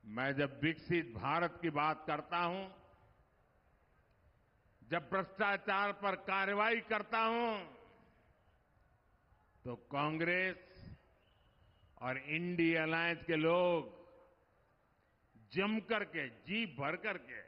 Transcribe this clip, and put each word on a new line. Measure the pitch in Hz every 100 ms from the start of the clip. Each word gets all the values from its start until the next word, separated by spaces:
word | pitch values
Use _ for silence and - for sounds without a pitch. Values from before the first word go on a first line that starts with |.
मैं | 107 110 135 139
जब | 143 131
विकसित | 151 156 - 175 123
भारत | 110 120 160 170 170
की | 165
बात | 147 156 151 -
करता | 147 156 175
हूं, | 175 185 190 - - - - - _ _ _ _ _ _ _ _ _ _ - _ _ _ _ _
जब | 113 165 -
भ्रष्टाचार | 190 180 - 208 196 208 196 202
पर | 202 202 185
कार्रवाई | 190 190 196 202 214 233
करता | - 214 208 226
हूं, | 226 233 233 208 165 131 - - - - _ _ _ _ _ _ _ _ _ _ _ - _ _
तो | 123 120 -
कांग्रेस | 139 147 160 170 180 185 175 - - - - _ _ _ _ _ _ - _ - -
और | 123 131
इंडिया | 135 156 175 175 165 165
अलायंस | 156 165 170 165
के | - 160
लोग | 160 175 180 170 123 - - - - _ _ _ _ _ _ _ _ _ _ 113 107
जम | 147 202 214
करके, | - 220 185 165 135
जी | 113 - 214 220
भर | 131 139 180
करके | 220 180 123 117